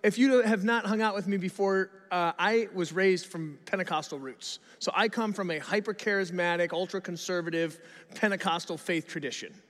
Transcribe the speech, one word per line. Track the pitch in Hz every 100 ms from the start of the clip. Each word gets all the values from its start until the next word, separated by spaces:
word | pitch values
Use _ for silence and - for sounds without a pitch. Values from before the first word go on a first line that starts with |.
if | 208 202
you | 269 254
have | 220 220
not | 208 233 202
hung | 214
out | 220
with | 202 185
me | 196
before, | 180 - 196 190 190 - -
uh, | 180 170 160
I | 190 226 202
was | 185 170
raised | 165 190 180 -
from | 170 156 143
Pentecostal | - 190 175 156 151 143
roots. | 131 113 - - - -
So | -
I | - 220
come | - 220
from | 208 185
a | 156
hyper-charismatic, | - 208 214 208 214 196 185 180 175 175 170
ultra-conservative | 170 185 196 190 170 - 180 165 165 165 160 - - - -
Pentecostal | 214 190 190 170 - 160
faith | - 170 -
tradition. | 160 143 - 104 -